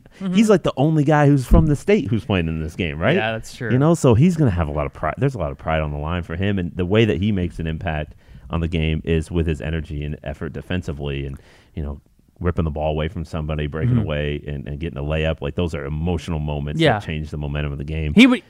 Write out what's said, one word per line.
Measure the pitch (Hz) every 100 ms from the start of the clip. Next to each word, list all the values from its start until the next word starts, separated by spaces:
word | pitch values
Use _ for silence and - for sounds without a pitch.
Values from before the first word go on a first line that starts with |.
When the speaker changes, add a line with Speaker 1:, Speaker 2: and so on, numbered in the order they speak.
| - -
Speaker 1:
Mm-hmm. | 190 190
Speaker 2:
he's, | 214
like, | 190
the | 143 -
only | 151 156
guy | 143 151 143
who's | 143 123
from | 170 156
the | 143
state | - 208 104
who's | 110
playing | - 95 82
in | 80
this | 78 78
game, | 85 73
right? | 98 180
Speaker 1:
Yeah, | 110
that's | 110 - -
true. | 117
Speaker 2:
You | 127
know, | 151 165
so | 135
he's | 107 180 160
gonna | 131
have | 87 73
a |
lot | 73 71
of |
pride. | - 76 -
There's | 135 127
a |
lot | 73
of | 69
pride | 85 78
on | 76
the | 73
line | 76 87
for | 82 82
him, | 98 98
and | 87 -
the | 90
way | 107 110
that | 80
he | 104
makes | 95 87 -
an | 80
impact | 80 90 76 76 - - - -
on | 82
the | 82
game | 85 78 78
is | - 82 76
with | 85 80
his | 76
energy | 71 80 76 73
and | 73 76
effort | - 76 80
defensively, | 71 - 90 87 71 71 69 69
and, | 69 - _ _
you | -
know, | 71 71 - _ _ -
ripping | 87 87 80
the |
ball | 76 78
away | 76 80
from | 90 78
somebody, | 85 76 76 73
breaking | 78 120 123
Speaker 1:
Mm-hmm. |
Speaker 2:
away, | 78 73 73 73 73
and, | 71 -
and | 73
getting | 80 67
a |
layup. | 71 78 78 76
Like, | 71 -
those | 87
are | 78 69
emotional | 76 85 85 - 78
moments | 76 73 73 156
Speaker 1:
Yeah. | 156 104
Speaker 2:
that | -
change | 78 78
the | 78
momentum | 73 73 73
of | 71
the |
game. | 71 80 76
Speaker 1:
He | - 262
would, | 247